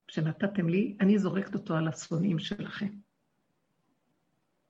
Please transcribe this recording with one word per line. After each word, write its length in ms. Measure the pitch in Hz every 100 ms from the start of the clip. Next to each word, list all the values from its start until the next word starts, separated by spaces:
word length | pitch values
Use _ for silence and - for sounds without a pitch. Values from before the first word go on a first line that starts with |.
| -
שנתתם 640 | - 156 - 196 - 165
לי, 280 | 185 233 -
אני 200 | 196 208
זורקת 340 | 180 180 -
אותו 220 | - - 160
על 120 | 160
השונאים 520 | - - 165 196 160
שלכם." 600 | - 202 - - 202 - - _ _ _ _ _ _ _ _ _ _ _ _ _ _ _